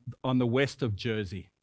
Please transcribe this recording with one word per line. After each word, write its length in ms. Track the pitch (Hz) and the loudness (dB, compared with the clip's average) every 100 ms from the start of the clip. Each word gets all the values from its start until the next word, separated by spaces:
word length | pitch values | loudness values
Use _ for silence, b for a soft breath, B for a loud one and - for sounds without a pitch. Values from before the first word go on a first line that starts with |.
| - - | -10 -6
on 140 | 131 127 | 0 2
the 80 | 120 | 4
west 340 | 123 139 - | 4 2 0
of 160 | 131 101 | -4 -2
Jersey, 540 | 120 110 98 92 90 _ | -2 -2 -4 -8 -12 _